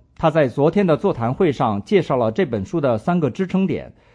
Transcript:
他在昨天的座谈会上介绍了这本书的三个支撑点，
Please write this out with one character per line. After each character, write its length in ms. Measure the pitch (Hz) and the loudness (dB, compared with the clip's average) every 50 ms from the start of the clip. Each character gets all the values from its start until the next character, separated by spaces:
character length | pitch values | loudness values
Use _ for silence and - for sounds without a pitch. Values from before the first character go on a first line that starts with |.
| _ _ _ | _ _ _
他 140 | - - 160 | -2 -2 0
在 160 | 147 165 143 | 2 2 2
昨 240 | 123 107 - 139 165 | 2 2 2 2 2
天 160 | 165 202 202 | 2 2 2
的 100 | 170 151 | 2 2
座 160 | 131 - 196 | 2 0 -2
谈 220 | - - 117 120 131 | -2 -2 -2 -2 0
会 160 | - 196 160 | 0 0 0
上 320 | 127 - 139 117 104 101 | 0 0 0 0 0 -2
介 180 | - - 208 185 | -2 0 0 2
绍 160 | 156 - 143 | 2 2 0
了 140 | 127 113 110 | 0 0 0
这 140 | 110 - 190 | 0 -2 -2
本 180 | 135 117 101 98 | -2 -2 -4 -4
书 160 | - - 170 | -4 -4 -2
的 160 | 139 127 117 | 0 0 0
三 220 | 107 - 180 175 180 | 0 0 -2 -2 0
个 100 | 156 - | 0 -2
支 200 | - - 190 175 | -2 -4 -6 -2
撑 180 | - 185 190 | -2 0 0
点， 260 | 170 123 78 64 64 - _ _ _ | 0 -2 -6 -8 -12 -18 _ _ _